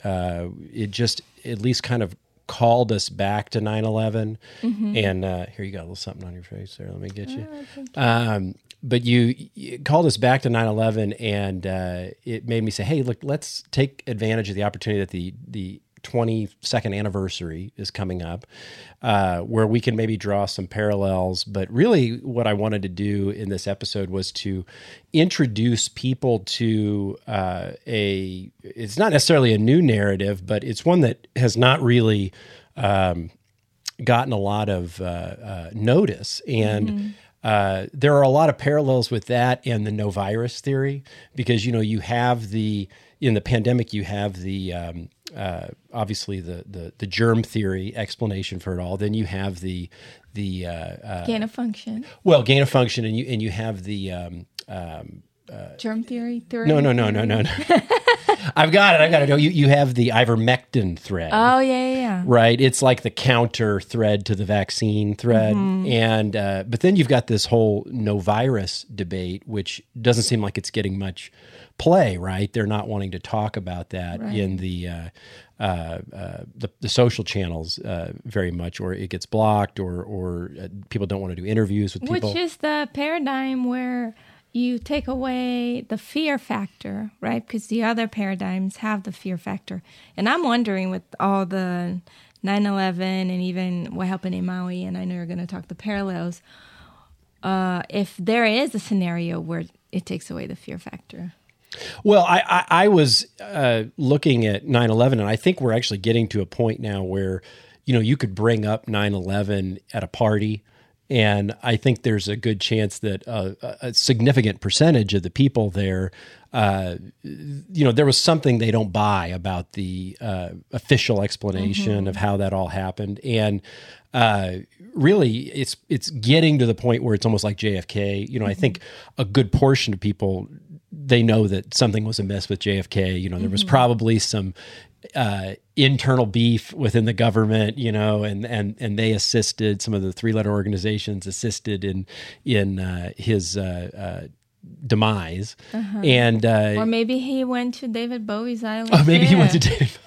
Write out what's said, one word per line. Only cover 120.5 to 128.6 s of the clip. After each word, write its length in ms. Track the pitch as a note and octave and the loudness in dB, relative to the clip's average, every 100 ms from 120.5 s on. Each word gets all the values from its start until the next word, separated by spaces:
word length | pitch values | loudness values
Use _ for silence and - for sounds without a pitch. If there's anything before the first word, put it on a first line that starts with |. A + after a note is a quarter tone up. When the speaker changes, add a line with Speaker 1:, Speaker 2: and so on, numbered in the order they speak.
| F2 - | -12 -10
Speaker 1:
official 500 | A#2+ - C3 - G#2 | -10 2 2 4 0
explanation 720 | G2+ - G#2 F#2+ G2 G2 A2 | 0 -2 -4 -2 -2 -2 0
Speaker 2:
Mm-hmm. 140 | G#2 F#2+ | 0 -2
Speaker 1:
of 100 | G2 | -2
how 200 | G2+ G2+ | 0 0
that 160 | G2 | 0
all 140 | F#2+ F2+ | -2 -2
happened. 520 | G2 F#2 F#2 G2+ G#2 | -4 -6 -6 -8 -8
And, 380 | C3 A2+ G#2+ G2+ - - - - _ | -2 0 2 0 -6 -18 -20 -20 _
uh, 440 | B2 A2+ G2+ F#2+ F#2 - _ G3+ | 2 4 4 0 -6 -10 _ -12
really, 540 | C#4+ C#3+ G3+ C3 A2 C#3 | 2 4 6 4 2 -4
it's, 280 | - C3 - - | -4 -6 -6 -4
it's 200 | D3+ - | -4 -4
getting 500 | C#3+ A2+ D#3 D#3+ D3 | -2 4 6 6 4
to 60 | A#2+ | 4
the 80 | |
point 280 | A2 B2 A2+ | 2 0 0
where 120 | B2 | 2
it's 120 | G#2 A#2 | 0 2
almost 180 | G#2+ | 0
like 140 | G#2 G2 | 0 -2
J 180 | G#2+ F#2+ | -2 -2
F 120 | - | -4
K. 380 | G#2 G2+ G2+ G#2 | -4 -2 -2 -4
You 80 | B2+ | -4
know, 80 | G#2 | -4
I 60 | |
Speaker 2:
Mm-hmm. 80 | F#2+ | 0